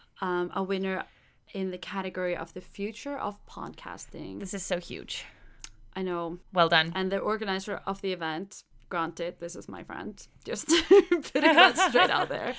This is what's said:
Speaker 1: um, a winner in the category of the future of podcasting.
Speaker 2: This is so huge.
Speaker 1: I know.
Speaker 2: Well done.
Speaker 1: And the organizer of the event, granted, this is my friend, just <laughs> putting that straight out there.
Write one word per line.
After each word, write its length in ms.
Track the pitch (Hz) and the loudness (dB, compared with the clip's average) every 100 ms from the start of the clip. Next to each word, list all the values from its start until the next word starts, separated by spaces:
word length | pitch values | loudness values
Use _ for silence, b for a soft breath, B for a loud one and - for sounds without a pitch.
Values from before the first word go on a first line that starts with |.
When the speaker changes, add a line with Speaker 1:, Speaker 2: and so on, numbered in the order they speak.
| b - | b -6
Speaker 1:
um, 280 | 185 175 175 | -2 0 -2
a 80 | - | -2
winner 420 | 190 196 190 190 - b b b _ | -2 -2 -2 -4 -6 b b b _
in 180 | 196 190 | -6 -4
the 60 | 180 | -6
category 560 | - 196 190 185 180 | -8 -6 -6 -4 -2
of 200 | 175 - | -2 -6
the 80 | - | -10
future 540 | - - 202 - 277 285 | -14 -8 -8 -6 -8 -6
of 260 | 196 202 - | -6 -8 -14
podcasting. 920 | - - 160 - 85 - 156 151 - | -12 -12 -12 -14 -14 -14 -12 -10 -10
Speaker 2:
This 140 | 190 | -8
is 100 | 196 | -6
so 140 | - 180 | -2 -4
huge. 460 | 175 78 - - - B B B B - - | -4 -12 -10 -10 -10 B B B B -16 -12
Speaker 1:
I 60 | - | -6
know. 360 | 185 175 170 175 - | -4 -4 -6 -10 -4
Speaker 2:
Well 160 | 185 165 | 4 6
done. 220 | 165 160 180 | 6 4 0
Speaker 1:
And 160 | 190 | -2
the 60 | 196 | 0
organizer 640 | 202 214 208 190 196 190 - | -2 -2 -2 -4 -4 -8 -6
of 140 | 190 | -4
the 120 | 196 | -4
event, 500 | 180 165 160 196 - - - - | -4 -4 -6 -8 -14 -20 -20 -6
granted, 480 | 175 165 165 170 175 | -4 -2 -4 -8 -6
this 160 | 170 | -10
is 140 | 185 196 | -10 -12
my 160 | 196 | -14
friend, 420 | - - 202 202 - - - | -12 -10 -10 -12 -18 -16 -8
just 200 | - - | -6 2
<laughs> 200 | 339 330 | 2 8
putting 540 | 403 - 349 - 302 | 8 8 2 0 4
that 340 | 302 302 370 - | 6 8 8 6
straight 340 | 359 240 370 | 4 4 4
out 200 | - - | 2 0
there. 240 | - 120 | -4 -4